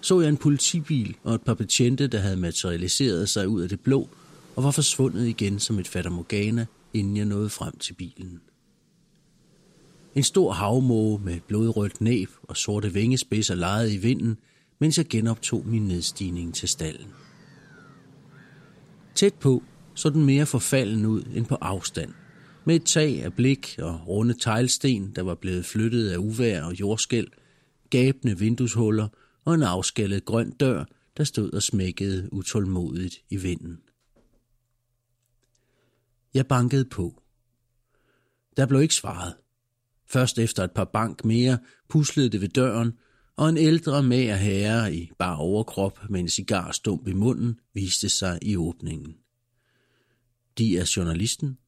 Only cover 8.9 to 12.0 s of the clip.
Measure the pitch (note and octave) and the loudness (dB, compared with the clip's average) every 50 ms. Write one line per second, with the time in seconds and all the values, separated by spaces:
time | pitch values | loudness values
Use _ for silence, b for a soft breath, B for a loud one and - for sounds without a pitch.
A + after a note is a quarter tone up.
8.9 | _ _ _ _ _ _ _ _ _ _ _ _ _ _ _ _ _ _ _ _ | _ _ _ _ _ _ _ _ _ _ _ _ _ _ _ _ _ _ _ _
9.9 | _ - - - - C#3 C#3 - - G3 F3+ F#2 F#2 E2 G2+ G2+ A2+ C3 C3 B2+ | _ -20 -20 -4 0 0 0 4 4 4 4 4 2 0 0 2 2 4 4 4
10.9 | A#2 A2 A2 A2 G#2+ G2+ G2+ F#2 E2+ E2+ - - G#2 G#2 A2+ A2+ G#2+ G#2+ G2+ G2 | 4 4 4 2 0 0 -2 -4 -6 -6 -6 -4 0 2 2 2 2 0 -2 -2
11.9 | - - | -2 0